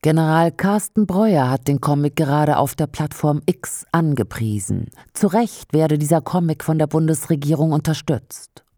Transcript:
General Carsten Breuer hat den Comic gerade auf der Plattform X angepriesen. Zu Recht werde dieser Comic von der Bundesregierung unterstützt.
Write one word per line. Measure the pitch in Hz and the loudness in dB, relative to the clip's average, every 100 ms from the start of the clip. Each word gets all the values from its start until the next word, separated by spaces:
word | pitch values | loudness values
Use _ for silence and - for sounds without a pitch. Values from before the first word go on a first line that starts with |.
General | 156 160 160 160 165 | 2 2 4 4 2
Carsten | 165 190 208 - - 208 | 0 0 0 -2 -2 0
Breuer | 185 220 170 127 | 2 2 4 2
hat | 131 - | 0 0
den | 143 | -2
Comic | - 143 147 | 0 0 0
gerade | - 151 147 151 147 | 0 0 2 2 2
auf | 135 - | 0 -2
der | 151 | -6
Plattform | - 151 - 151 147 147 | -4 -6 -2 -2 0 -2
X | 180 - - - | -4 -6 -12 -4
angepriesen. | 165 160 135 104 - 110 104 - 98 - - - | 0 0 0 -2 -4 -4 -4 -4 -6 -6 -14 -18
Zu | - 208 | -2 0
Recht | 208 233 - - | 2 -2 -6 -4
werde | 151 156 151 | 0 2 2
dieser | 147 165 | 2 0
Comic | - 180 170 156 | 2 -2 0 -2
von | - 160 | -2 0
der | 151 | 0
Bundesregierung | 156 160 156 - 160 143 156 160 | 0 0 -2 0 -2 0 0 2
unterstützt. | 151 160 151 - 131 - - - - _ | 0 0 -4 -2 -4 -4 -20 -20 -20 _